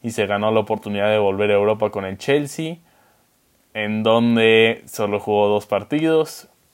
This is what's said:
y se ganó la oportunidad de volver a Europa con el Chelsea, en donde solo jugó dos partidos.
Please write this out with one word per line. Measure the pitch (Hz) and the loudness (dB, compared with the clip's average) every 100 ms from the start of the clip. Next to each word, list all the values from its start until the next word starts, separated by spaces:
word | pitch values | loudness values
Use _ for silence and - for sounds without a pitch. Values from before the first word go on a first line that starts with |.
y | 117 | -8
se | 113 101 | -4 -2
ganó | 101 107 | 0 0
la | 110 | 0
oportunidad | 104 107 107 101 104 | 0 -4 -6 -4 0
de | 107 | 0
volver | 101 95 104 | 0 0 0
a | |
Europa | 101 104 107 104 | 2 0 0 -2
con | 101 | -4
el | 95 95 | -8 -8
Chelsea, | - 147 143 - 160 165 _ _ _ _ _ _ _ _ _ | -2 -2 -2 -8 -10 -10 _ _ _ _ _ _ _ _ _
en | 110 104 107 | -8 -4 -2
donde | 110 117 117 117 113 113 113 113 - | 2 4 4 4 6 6 4 0 -8
solo | - 104 101 | -6 -2 -2
jugó | 107 104 104 | -2 0 2
dos | 104 - | 0 -2
partidos. | 101 104 151 160 156 151 - - _ _ | -6 -4 -2 0 0 0 -6 -20 _ _